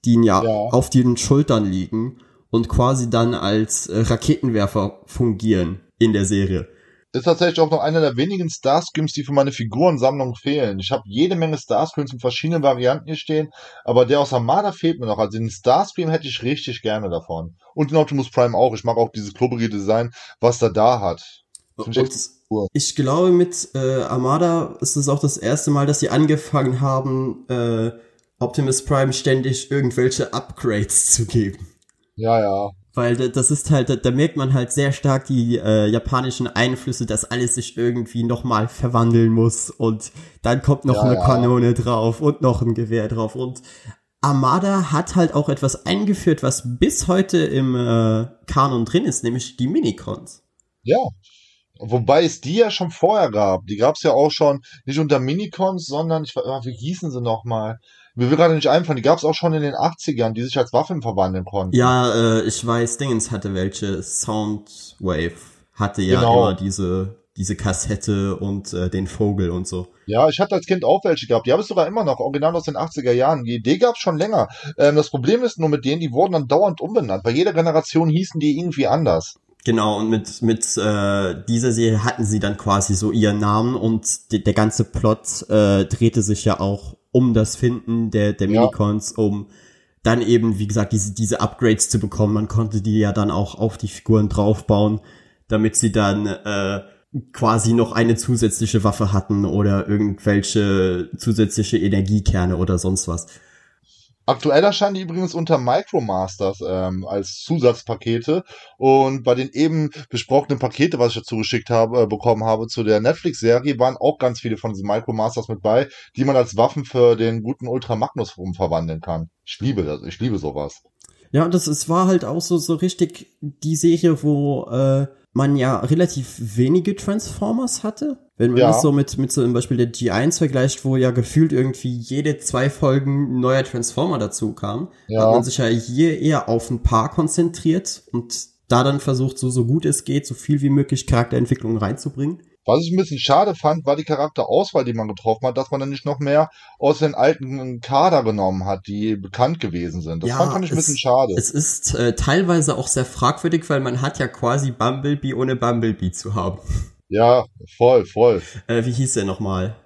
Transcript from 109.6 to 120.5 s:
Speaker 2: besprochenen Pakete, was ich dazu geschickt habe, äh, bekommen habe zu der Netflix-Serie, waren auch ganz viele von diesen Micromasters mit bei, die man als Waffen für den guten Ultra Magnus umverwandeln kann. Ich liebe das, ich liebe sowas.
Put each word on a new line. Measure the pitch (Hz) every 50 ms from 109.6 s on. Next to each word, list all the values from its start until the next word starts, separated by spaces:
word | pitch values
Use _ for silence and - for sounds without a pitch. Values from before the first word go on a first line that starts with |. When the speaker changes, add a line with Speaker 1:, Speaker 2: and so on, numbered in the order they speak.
| 156 160 156 160 151 143 - 156 135 _
Speaker 2:
besprochenen | - 120 - _ 131 139 - - 143
Pakete, | 120 127 123 - - 143 165 160
was | 127 120 117 104
ich | 113
dazu | 104 - 120
geschickt | 110 110 - - 117 113 -
habe, | 120 113 113 113 117 127
äh, | 113
bekommen | 104 107 104 - 120 113 107 110
habe | 113 110 110 113
zu | 117 - - 110
der | 104 107 104
Netflix-Serie, | 110 127 165 - - 175 135 - 113 113 117 123 127 147 139
waren | 113 127 131 131
auch | - - 139 -
ganz | _ 131 127 117 -
viele | - 117 110
von | 104 - 113 107
diesen | 95 98
Micromasters | 104 104 113 113 - 117 110 110 117 117 123 107
mit | - 113 101
bei, | - 107 110 123 143 139 - - - - _
die | - 131
man | 135 135
als | 131 123 117 95
Waffen | 107 117 131 - 151 127
für | - - 127 120 120 117
den | 107 113 113 113 113 107
guten | 117 139 _ 127
Ultra | 120 123 131 120 - 117
Magnus | 107 120 - - - 110 92 -
umverwandeln | - 90 95 87 - 98 82 82 80 82 82 80 80
kann. | - - 82 82 82 80 _ _ _
Ich | - - -
liebe | 101 135 135 101 85
das, | 73 76 76 -
ich | - 87 -
liebe | 110 127 107 90
sowas. | 76 76